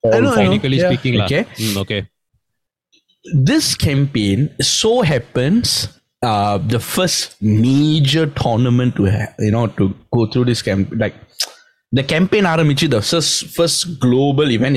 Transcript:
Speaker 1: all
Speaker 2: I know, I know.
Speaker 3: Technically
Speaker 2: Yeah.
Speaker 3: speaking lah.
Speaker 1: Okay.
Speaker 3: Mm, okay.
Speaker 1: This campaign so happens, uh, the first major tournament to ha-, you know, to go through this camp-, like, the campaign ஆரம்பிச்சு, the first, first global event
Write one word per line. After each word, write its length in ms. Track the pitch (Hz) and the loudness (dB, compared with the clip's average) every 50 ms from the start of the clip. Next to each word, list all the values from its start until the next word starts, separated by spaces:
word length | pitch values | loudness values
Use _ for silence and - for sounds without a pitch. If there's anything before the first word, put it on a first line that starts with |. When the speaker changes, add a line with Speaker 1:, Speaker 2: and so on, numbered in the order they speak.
| - | 2
Speaker 1:
all 120 | - - | 2 2
Speaker 2:
I 40 | 226 | 2
know, 80 | - - | 2 2
I 40 | 247 | 2
know. 60 | 220 - | 2 2
Speaker 3:
Technically 340 | 95 101 107 - 135 135 139 | 2 0 0 0 0 0 0
Speaker 2:
Yeah. 100 | 175 180 | 2 0
Speaker 3:
speaking 260 | 135 123 - 131 120 113 | 0 0 -2 -2 0 0
lah. 60 | 101 | 0
Speaker 1:
Okay. 180 | 92 139 160 240 - - - 110 | 0 -2 -2 -4 -6 -8 -6 -6
Speaker 3:
Mm, 120 | 110 104 98 98 | -4 -4 -4 -4
okay. 160 | - 110 101 95 - _ _ _ _ _ _ _ _ _ _ _ _ _ _ _ _ _ _ _ _ _ _ _ - 180 143 131 156 | -4 -6 -6 -6 -8 _ _ _ _ _ _ _ _ _ _ _ _ _ _ _ _ _ _ _ _ _ _ _ -2 0 2 2 2
Speaker 1:
This 180 | 269 320 302 - - - - 160 | 2 0 0 -2 -4 -2 -2 0
campaign 520 | 139 139 143 135 - 117 104 98 98 98 147 151 - - | 0 0 0 0 -2 -2 0 0 0 0 -2 -4 -4 -4
so 320 | 127 - - - - 220 233 254 233 151 | -4 -2 -2 0 0 2 2 2 2 2
happens, 560 | 156 123 - - - 131 123 143 190 233 240 - - - - - - _ _ _ _ _ - 120 | 0 -2 -4 -4 -4 -2 0 2 2 0 0 0 -4 -4 -6 -8 -12 _ _ _ _ _ -4 -2
uh, 260 | 107 101 101 104 101 98 87 107 120 | 0 0 0 0 0 -2 -2 -2 -2
the 60 | 117 | -2
first 400 | - - - - 185 175 - - - - - _ 104 110 107 107 113 127 | -4 -4 -2 -2 -2 0 -2 -4 -6 -8 -10 _ -2 0 2 2 2 2
major 560 | 135 143 147 151 151 160 143 135 135 160 160 147 139 - | 4 2 2 2 2 2 2 2 2 0 0 0 -2 -4
tournament 540 | - 127 113 107 127 127 120 123 127 123 - - | -2 -2 0 0 2 2 2 2 2 0 0 0
to 40 | 98 98 104 | 0 0 0
ha-, 180 | 107 107 - - - 107 107 | 0 -4 -8 -6 -4 0 0
you 40 | 104 | 2
know, 120 | 117 120 110 - - | 0 0 -2 0 -2
to 40 | 101 95 92 - _ _ - | -2 -2 -2 -6 _ _ 0
go 80 | 120 113 107 | 0 0 0
through 140 | - 127 123 123 | 0 0 0 0
this 120 | 113 - - 117 | 0 -2 -2 -2
camp-, 260 | 98 98 98 - - 113 107 | 0 0 -2 -2 -2 -4 -4
like, 100 | 98 - - - _ _ - - - - - _ _ _ _ _ _ - 131 | -4 -4 -10 -20 _ _ -10 -10 -10 -10 -20 _ _ _ _ _ _ -2 -2
the 60 | 135 - 160 | 0 0 0
campaign 320 | 156 185 185 - 214 202 175 160 | 0 0 2 2 2 2 2 2
ஆரம்பிச்சு, 360 | 160 165 147 143 139 170 160 135 107 | 2 2 2 2 2 0 0 0 0
the 60 | 101 - | 0 0
first, 220 | - 170 151 - - - - - - - | -2 -2 0 -2 -4 -4 -6 -8 -2 0
first 180 | 170 170 - - - 175 170 135 - | 0 0 0 -4 -4 -6 -6 -2 0
global 440 | 127 123 131 139 143 139 139 151 143 120 110 | 2 2 2 2 2 2 2 2 2 2 0
event 180 | 127 135 143 | 0 0 0